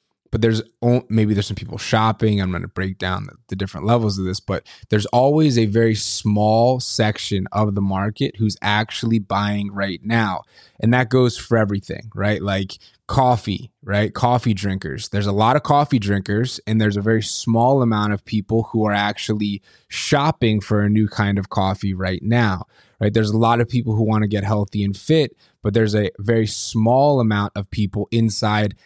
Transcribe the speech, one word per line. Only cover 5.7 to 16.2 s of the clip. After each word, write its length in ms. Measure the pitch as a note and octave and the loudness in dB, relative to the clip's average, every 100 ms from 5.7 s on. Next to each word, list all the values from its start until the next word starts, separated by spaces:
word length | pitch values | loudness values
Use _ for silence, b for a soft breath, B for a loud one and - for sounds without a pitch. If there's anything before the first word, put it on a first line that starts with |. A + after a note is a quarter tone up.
| G#2+ A2+ G#2+ | 2 2 0
small 840 | - - A2 G#2 G#2+ A2 A#2+ B2+ | -4 -4 0 2 4 4 4 2
section 680 | - - G#2+ G#2+ - G2+ F#2+ | -4 0 0 -2 -4 -4 -2
of 220 | G#2 G#2+ | -2 0
the 80 | G2+ | 0
market 540 | G2 F#2+ G#2 G#2 C#3 F#2+ | 0 0 -4 -2 -6 0
who's 220 | A2 - | -2 0
actually 580 | G2+ G#2 A2 - A#2 A2+ | 0 0 -2 -4 0 0
buying 520 | G2 G2 G#2 G#2 G2+ | 0 -2 -2 -2 -4
right 300 | G2+ G2 F2 | -4 -6 -6
now. 400 | G#2+ A#2 G#2 F#2 - b b b | -2 0 0 -4 -10 b b b
And 140 | A#2 | 2
that 160 | B2 A#2+ | 2 4
goes 280 | B2+ B2 - | 2 2 0
for 200 | - A#2 | 0 0
everything, 540 | G#2 G2+ - - A2 | 2 -2 -6 -12 -10
right? 280 | G#2+ G2+ G#2 | -4 -2 -2
Like 380 | G2 G2 F#2+ - b b - | -2 -2 -4 -10 b b -4
coffee, 640 | - B2+ A#2+ - F#2+ A#2+ _ | 2 2 2 -2 -6 -8 _
right? 320 | - G2+ A2 | -4 0 0
Coffee 400 | - A#2+ B2 A#2+ | 0 2 2 0
drinkers. 560 | G2 G2+ F#2+ D#2 C2+ - | -2 -2 -4 -6 -10 -4
There's 180 | G2+ G2+ | -2 0
a 40 | |
lot 240 | G2+ A2 C#3+ | 2 2 2
of 80 | |
coffee 360 | - C#3+ D3 B2+ | 2 2 2 0
drinkers, 600 | G2+ G2+ | 2 -2